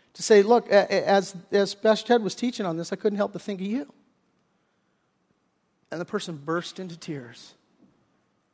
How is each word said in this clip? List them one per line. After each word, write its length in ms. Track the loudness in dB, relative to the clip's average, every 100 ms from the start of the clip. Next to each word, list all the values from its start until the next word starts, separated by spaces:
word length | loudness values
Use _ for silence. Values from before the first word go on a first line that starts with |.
| _
To 100 | -6
say, 200 | 4 6
"Look, 280 | 6 4 4
a-, 160 | 4 4
a-, 180 | 2 2
as, 260 | 2 0 -6 -2
as 240 | 0 0 0
Pastor 320 | 2 2 2
Ted 160 | 2
was 120 | 0 -4
teaching 300 | -6 -4 -6
on 120 | -6
this, 160 | -8
I 20 | -4
couldn't 220 | -4 -2
help 160 | -4
but 80 | -6
think 180 | -10 -8
of 80 | -6
you." 240 | -6 -8 _ _ _ _ _ _ _ _ _ _ _ _ _ _ _ _ _ _ _ _
And 80 | -10
the 60 | -8
person 320 | -8 -8 -10
burst 420 | -6 -6 -6 -12
into 160 | -14 -14
tears. 580 | -12 -12 -12 -20 -20 _ _ _ _ _ _ _ _ _ _